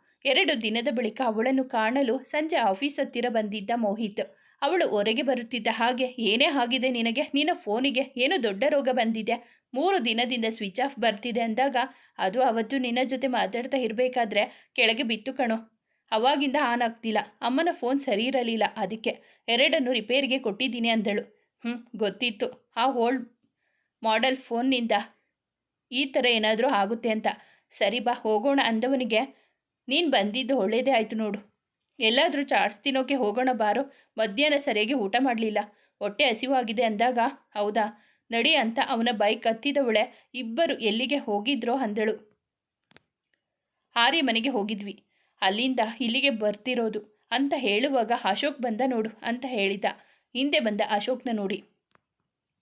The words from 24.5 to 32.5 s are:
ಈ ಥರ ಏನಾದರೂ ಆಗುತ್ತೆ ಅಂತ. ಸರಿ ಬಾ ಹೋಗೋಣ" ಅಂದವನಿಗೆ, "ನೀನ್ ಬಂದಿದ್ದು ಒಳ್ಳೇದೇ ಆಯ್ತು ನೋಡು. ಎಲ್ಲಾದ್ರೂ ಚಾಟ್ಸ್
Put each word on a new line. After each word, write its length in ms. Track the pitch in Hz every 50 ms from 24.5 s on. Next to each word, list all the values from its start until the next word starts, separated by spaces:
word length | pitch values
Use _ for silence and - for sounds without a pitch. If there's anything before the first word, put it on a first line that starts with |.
| 233 233 247 262 262 247 233 226 214 208 220 - _ _ _ _ _ _ _ _ _ _ _ _ _ _ _ _
ಈ 140 | 240 254 294
ಥರ 220 | 277 - 302 240
ಏನಾದರೂ 420 | 247 233 226 214 214 220 214 233 269
ಆಗುತ್ತೆ 420 | 269 202 196 202 233 226 - 233
ಅಂತ. 160 | 220 220 214 208 - - - - - _ _ _
ಸರಿ 300 | - - 220 202 220 247
ಬಾ 120 | 208 240 247
ಹೋಗೋಣ" 460 | 240 - 220 214 208 214 277 277 277 240
ಅಂದವನಿಗೆ, 560 | 226 226 220 226 262 277 269 254 208 220 214 254 269 - _ _ _ _ _ _ _ _ _ _ -
"ನೀನ್ 220 | 262 311 349 302
ಬಂದಿದ್ದು 480 | 269 214 196 208 208 254 262 220 269 254
ಒಳ್ಳೇದೇ 320 | 190 190 220 240 254 269
ಆಯ್ತು 260 | 262 226 220 220 240
ನೋಡು. 220 | 220 220 208 196 202 - _ _ _ _ _ _ _ _ _ _ -
ಎಲ್ಲಾದ್ರೂ 440 | 240 220 226 269 311 339 269 285
ಚಾಟ್ಸ್ 360 | 285 277